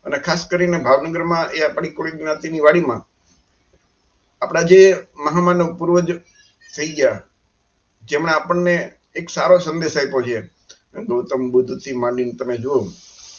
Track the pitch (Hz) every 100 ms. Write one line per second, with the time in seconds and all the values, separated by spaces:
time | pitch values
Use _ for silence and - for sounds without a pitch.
0 | - 139 - 170 - 180 180 170 123 135
1 | 165 165 165 170 156 156 151 147 160 156
2 | 160 156 156 151 160 160 151 170 147 113
3 | - _ _ _ _ _ _ _ _ _
4 | _ _ _ _ - - 170 185 190 180
5 | - - 147 165 175 175 165 - 165 175
6 | 170 170 _ _ _ _ - - 156 151
7 | 131 104 _ _ _ _ _ _ _ _
8 | 110 147 165 156 175 175 175 175 - _
9 | _ 175 170 151 151 180 156 165 151 151
10 | 135 135 120 113 - _ _ - _ 104
11 | 110 120 123 135 127 123 123 131 139 123
12 | 123 123 123 117 123 120 127 135 95 -
13 | - - -